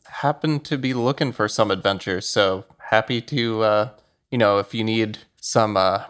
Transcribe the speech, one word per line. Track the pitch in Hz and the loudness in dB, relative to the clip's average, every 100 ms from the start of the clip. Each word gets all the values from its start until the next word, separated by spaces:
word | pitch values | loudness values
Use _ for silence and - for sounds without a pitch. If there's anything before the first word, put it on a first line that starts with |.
| - | -20
happen | - 143 147 156 151 | -4 -2 -2 -2 -2
to | 147 143 | -2 -4
be | 131 123 | -2 -2
looking | 120 139 143 | -2 0 -2
for | - 208 | -2 -2
some | - 107 | 0 0
adventure, | 95 98 98 - 92 | 2 0 -2 -2 -4
so | - - 98 95 - _ - | -2 2 2 0 -8 _ 0
happy | 110 110 120 | 0 2 -4
to, | - 123 117 110 | -4 -4 -2 0
uh, | 110 107 107 - _ _ - | 2 2 0 -6 _ _ -6
you | 123 | 2
know, | 107 101 | 4 2
if | 98 | 0
you | 117 | -4
need | 110 113 110 107 - _ | -2 0 -2 -4 -18 _
some, | - 120 110 98 | -2 2 2 2
uh, | 95 98 - | 2 0 -4